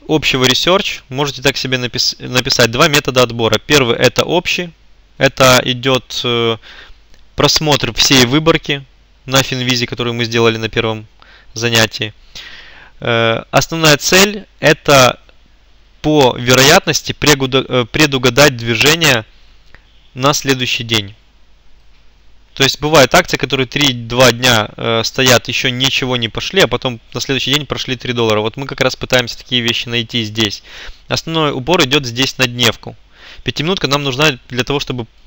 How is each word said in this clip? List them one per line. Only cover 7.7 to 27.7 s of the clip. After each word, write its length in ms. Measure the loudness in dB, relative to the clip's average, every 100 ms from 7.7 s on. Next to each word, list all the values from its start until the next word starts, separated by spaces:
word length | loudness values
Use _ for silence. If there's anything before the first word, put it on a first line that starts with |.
| 0 0
всей 320 | -2 2 4 4
выборки 580 | 2 2 0 0 -6 -8 _ _ _
на 180 | -4 -2
Финвизе, 440 | -2 -4 -2 -2 -4
которую 260 | -4 -4
мы 140 | -4 -2
сделали 320 | 2 2 2
на 100 | -4
первом 380 | -2 -2 -4 -10 _ -20 -20 -18
занятии. 580 | -6 0 2 2 -2 -10 -12 -20 -20 -18 -18 -20 -20 -20 -10
Э, 440 | -2 0 0 -2 -2
основная 460 | -2 0 0 2 2
цель — 480 | 2 2 2 -2 -14 -2
это 580 | 0 2 4 6 6 2 -10 -20 _ _ _ _ _ _
по 340 | 0 4 4 2
вероятности 760 | 2 4 6 4 2 -4 -6
прегуда-, 520 | -2 0 2 2 -2 0
э, 200 | -2 -2
предугадать 680 | 0 0 2 0 4 4 2
движение 640 | -2 0 2 2 2 2 -2 -16 -20 -20 -20 -20 _ _ _
на 180 | -2 0
следующий 520 | 0 0 -2 -2 -4
день. 320 | -2 -2 -2 -14 _ _ -20 -20 -20 -20 -20 -20 -20 _ -20 -20 _
То 80 | -2
есть 180 | -2 -2
бывают 320 | 2 4 6 4
акции, 200 | 0 -2
которые 300 | -2 -2 -2
три-два 640 | 0 -2 -2 -4 2 4
дня, 380 | 4 2 2 0 -4
э, 260 | -2 -2
стоят, 460 | -2 0 2 2 2
еще 220 | -4 -2
ничего 460 | -2 -2 -2 -2 -4
не 120 | -4
пошли, 320 | -6 -4 0
а 80 | 0
потом 320 | 0 -4 -8 -10
на 80 | -8
следующий 320 | -4 -4 -2
день 140 | -4
прошли 300 | -4